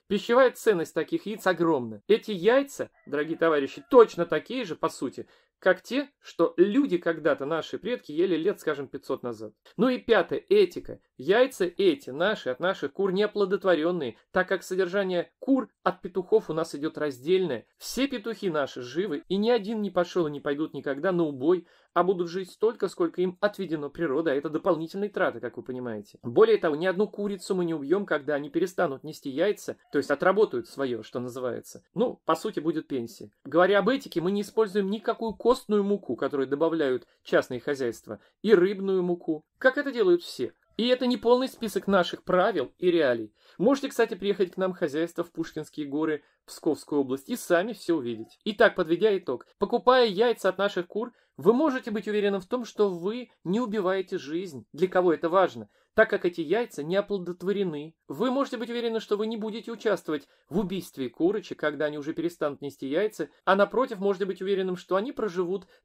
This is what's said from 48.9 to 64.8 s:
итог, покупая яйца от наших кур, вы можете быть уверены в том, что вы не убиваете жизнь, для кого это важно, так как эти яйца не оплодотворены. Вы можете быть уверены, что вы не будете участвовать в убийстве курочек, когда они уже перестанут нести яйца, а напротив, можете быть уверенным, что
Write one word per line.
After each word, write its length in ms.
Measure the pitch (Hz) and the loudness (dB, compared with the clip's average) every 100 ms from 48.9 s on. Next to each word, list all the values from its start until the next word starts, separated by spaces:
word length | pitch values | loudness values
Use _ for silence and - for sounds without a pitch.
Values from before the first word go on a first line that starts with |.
| 170 214 190 | 2 2 0
итог, 300 | 185 120 - _ | -2 -8 -8 _
покупая 480 | 196 240 - 254 240 | -2 2 4 6 4
яйца 400 | 180 240 226 190 | 2 0 2 -2
от 100 | 180 | 0
наших 300 | 202 190 175 | -2 -2 -6
кур, 240 | 202 247 - _ - | -8 -8 -12 _ 0
вы 160 | 151 | 2
можете 380 | 240 311 262 240 | 4 2 0 -4
быть 160 | 214 220 | -6 -2
уверены 320 | 208 202 196 | 0 0 -2
в 60 | 185 | -4
том, 200 | 254 226 | -6 -6
что 240 | - 208 | 0 0
вы 420 | 175 180 240 233 _ | 0 -6 -6 -10 _
не 160 | 165 202 | -4 -2
убиваете 580 | 247 214 180 190 185 185 | 0 0 0 -2 -2 -8
жизнь, 480 | 127 165 190 131 - | -6 -6 -8 -12 -16
для 140 | 143 185 | -2 0
кого 260 | 185 180 | 2 2
это 160 | 151 165 | 2 2
важно, 400 | 185 175 117 104 _ _ | 2 2 0 -14 _ _
так 160 | - 214 | 2 2
как 160 | 196 180 | 2 -2
эти 160 | 175 | -4
яйца 420 | 151 208 240 - | -2 -2 -2 -6
не 120 | 147 190 | -2 -2
оплодотворены. 1000 | 202 202 175 180 180 202 185 147 156 - _ | -2 -6 -6 -6 -4 -2 -2 -4 -10 -16 _
Вы 240 | 143 247 | -2 0
можете 260 | 254 269 240 | 0 -2 -4
быть 120 | 233 | -6
уверены, 300 | 233 233 220 | -4 -4 -4
что 180 | - 208 | -4 -2
вы 100 | 220 | -2
не 100 | 226 | -4
будете 340 | 220 220 - | -6 -8 -10
участвовать 560 | 226 220 190 - 147 - _ _ | -6 -2 -2 -2 -6 -6 _ _
в 100 | 160 | -4
убийстве 500 | 185 190 - - 123 | -2 -4 -8 -8 -8
курочек, 500 | - 165 208 - - | 0 0 0 -6 -6
когда 260 | 151 143 151 | -4 -2 -4
они 120 | 151 | -4
уже 160 | 139 | -6
перестанут 480 | 165 170 - 151 139 | -4 -6 -4 -4 -4
нести 260 | 143 - 131 | -10 -10 -4
яйца, 420 | 151 214 - 151 _ - | -2 -2 -4 -10 _ 0
а 100 | 196 | 2
напротив, 440 | 196 214 262 208 | 2 2 -2 -2
можете 260 | 202 185 190 | -2 0 -4
быть 160 | 180 | -4
уверенным, 360 | 190 196 190 | -2 -2 -2
что 180 | 180 | -4